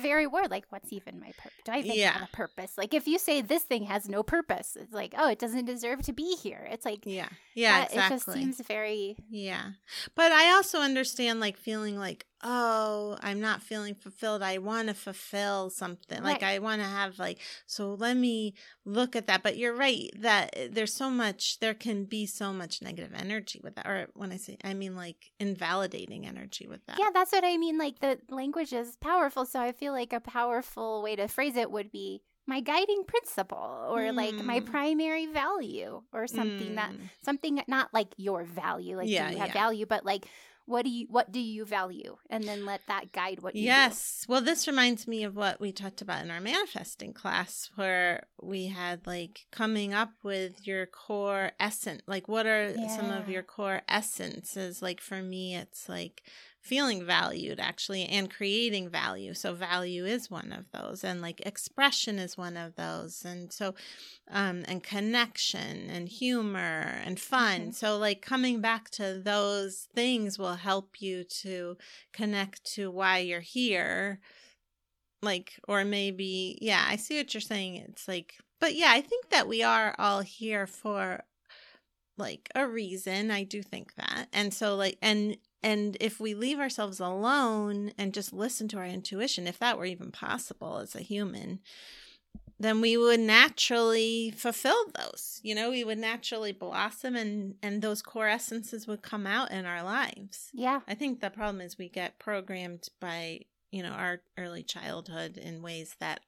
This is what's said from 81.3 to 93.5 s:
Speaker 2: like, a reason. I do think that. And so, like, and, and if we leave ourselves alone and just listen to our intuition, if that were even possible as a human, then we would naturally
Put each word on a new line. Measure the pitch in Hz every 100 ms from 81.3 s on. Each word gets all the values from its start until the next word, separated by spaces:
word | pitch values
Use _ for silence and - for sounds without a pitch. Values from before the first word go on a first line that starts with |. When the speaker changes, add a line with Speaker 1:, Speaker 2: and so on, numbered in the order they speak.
| _ _ - - - _ _ _ -
Speaker 2:
like, | 202 - -
a | 254 269
reason. | 226 202 190 190 190 214
I | 208
do | 196 208
think | 196 - - -
that. | - - -
And | - 208
so, | 190 214 202
like, | 196 -
and, | 220 214 208 202 _ _
and | 220 214 208 196
if | 220 220
we | 220
leave | 208 247 285
ourselves | 269 - 208 190
alone | 180 185 220 285 247 220 208 202 208 -
and | 196
just | 202 196
listen | 190 226 - 220
to | 208
our | 180
intuition, | 185 185 190 262 - 175
if | 175
that | 240 226
were | 180
even | 180 185
possible | - - 233 - - - -
as | 208 202
a |
human, | 196 202 202 - - 185 - - - - - - _ - - -
then | 214 220
we | 226 233
would | 233 233
naturally | 220 220 277